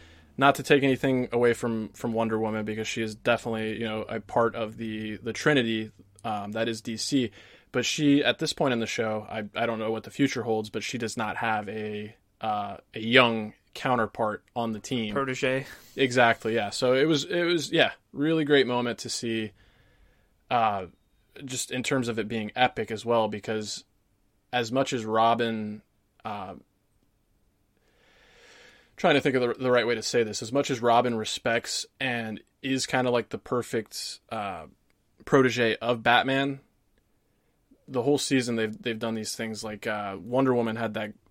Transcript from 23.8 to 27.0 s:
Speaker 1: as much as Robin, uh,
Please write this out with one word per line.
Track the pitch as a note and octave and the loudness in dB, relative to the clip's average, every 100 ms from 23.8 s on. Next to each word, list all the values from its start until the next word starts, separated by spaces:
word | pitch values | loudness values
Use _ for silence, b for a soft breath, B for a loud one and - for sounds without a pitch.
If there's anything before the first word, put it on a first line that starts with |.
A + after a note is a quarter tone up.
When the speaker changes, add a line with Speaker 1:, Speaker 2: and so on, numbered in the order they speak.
| - _ _ _ _ _ _ | -14 _ _ _ _ _ _
Speaker 1:
as | B2 A2+ | -4 -2
much | C3 C#3 | -2 0
as | B2+ A2 | -2 0
Robin, | A2+ A#2 A#2 A#2 A2 G#2+ G#2+ - _ _ _ A2 | 4 4 4 0 -2 -6 -10 -16 _ _ _ -10
uh, | G#2 F#2+ D#2+ - _ _ _ | -10 -10 -14 -20 _ _ _